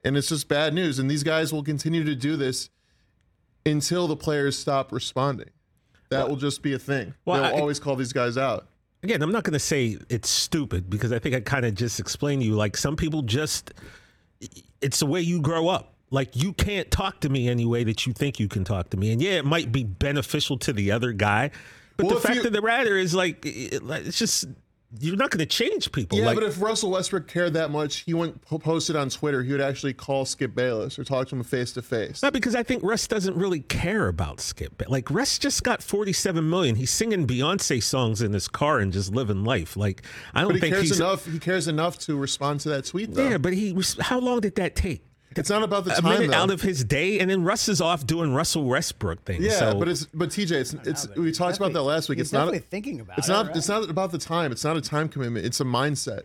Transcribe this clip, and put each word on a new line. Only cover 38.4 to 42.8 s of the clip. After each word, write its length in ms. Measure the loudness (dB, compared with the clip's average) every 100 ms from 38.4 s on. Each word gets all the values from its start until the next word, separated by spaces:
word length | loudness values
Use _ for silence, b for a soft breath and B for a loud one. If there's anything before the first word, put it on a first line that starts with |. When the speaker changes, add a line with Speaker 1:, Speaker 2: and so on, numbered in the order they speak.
| -2
Speaker 2:
car 320 | 0 2 4
and 120 | 2
just 220 | 0 0
living 300 | 0 0 0
life. 320 | 2 0 -2 -2
Like, 260 | -2 -2 B B B
I 60 | 0
don't 80 | 2
Speaker 1:
But 60 | 4
he 40 |
Speaker 2:
think 140 | 4
Speaker 1:
cares 140 | 4 4
Speaker 2:
he's 100 | 4
Speaker 1:
enough. 260 | 2 0
He 140 | -4 -6
cares 300 | 0 0 0
enough 280 | 0 0 -2
to 160 | -4 -2
respond 420 | -2 -2 -2 -2
to 100 | -2
that 160 | -2